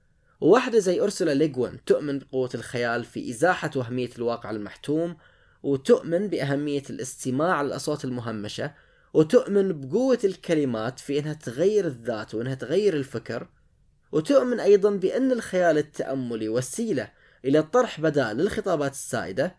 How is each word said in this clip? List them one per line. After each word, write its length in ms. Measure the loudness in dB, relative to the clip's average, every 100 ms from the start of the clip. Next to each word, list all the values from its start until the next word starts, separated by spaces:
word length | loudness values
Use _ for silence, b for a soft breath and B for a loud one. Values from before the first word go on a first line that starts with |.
| _ _ _ _
وواحدة 380 | 6 6 6 2
زي 220 | 2 2
أرسولا 320 | 0 0 0
ليغوين 500 | 2 2 0 -4 -4 0
تؤمن 340 | 0 0 -6
بقوة 300 | -4 -4 -4 -6
الخيال 480 | -6 -4 -2 -2
في 260 | -4 -8 -8
إزاحة 420 | 0 2 2 -2 -4
وهمية 340 | -4 -4 -6 -4
الواقع 340 | -4 -4 -6
المحتوم، 640 | -8 -8 -10 -4 -2 -2 -6 b b b b
وتؤمن 640 | -4 -2 4 4 4 -2 -2
بأهمية 560 | -2 -2 -2 -2 -4 -6
الاستماع 720 | -8 -10 -6 -4 0 0 0
للأصوات 440 | -2 -4 -4 -4 -4
المهمشة، 680 | -6 -6 -8 -8 -8 -8 b b b b
وتؤمن 680 | 2 6 4 4 2 2 -2
بقوة 380 | -2 0 2 2
الكلمات 760 | 0 -2 -2 0 0 -2 -4 -6
في 200 | -4 -4
إنها 140 | -4
تغير 520 | -8 -8 0 2 2 0
الذات 500 | -4 -6 -6 -6 -6
وإنها 200 | -4 -6
تغير 380 | -2 0 2
الفكر، 560 | 0 -2 -8 -8 -8 -10 _ _ _ _ _ _
وتؤمن 480 | -2 4 4 4 2
أيضًا 300 | 4 6 4
بأن 420 | 2 0 0 0
الخيال 460 | 0 -2 2 4 2
التأملي 720 | 0 -6 -6 -4 -4 -4 -2
وسيلة 600 | -2 -2 -4 -2 -2 -4 b b b 2
إلى 180 | 2
طرح 360 | 4 2 2 0
بدائل 380 | 0 2 0 0
للخطابات 540 | -2 -2 -2 -2 -2
السائدة، 640 | -4 -6 -6 -4 -2 -2